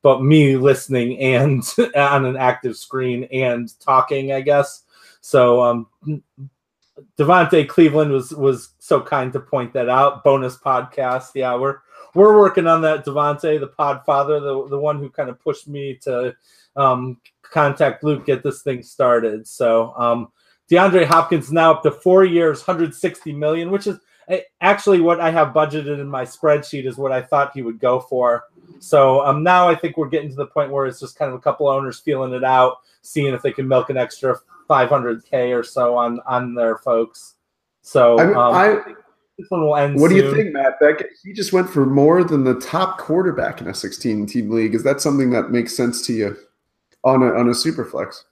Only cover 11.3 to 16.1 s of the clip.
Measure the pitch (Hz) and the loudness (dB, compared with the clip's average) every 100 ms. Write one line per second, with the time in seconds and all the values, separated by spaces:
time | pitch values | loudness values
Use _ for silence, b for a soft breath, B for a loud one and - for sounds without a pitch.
11.3 | 135 127 123 139 135 B B B 170 208 | -6 -4 -2 -4 -6 B B B 4 6
12.3 | 214 196 - 165 165 160 156 - 143 147 | 8 6 4 2 2 2 -2 -4 -2 -2
13.3 | 147 165 151 135 - 147 135 - 139 143 | -2 -2 -4 -4 -6 -4 -4 -2 -2 0
14.3 | 151 143 135 135 139 151 147 139 - 135 | -2 -4 -6 -6 -4 -4 -4 -8 -10 -10
15.3 | 120 - 143 151 143 139 135 - | -8 -8 -8 -10 -12 -12 -10 -8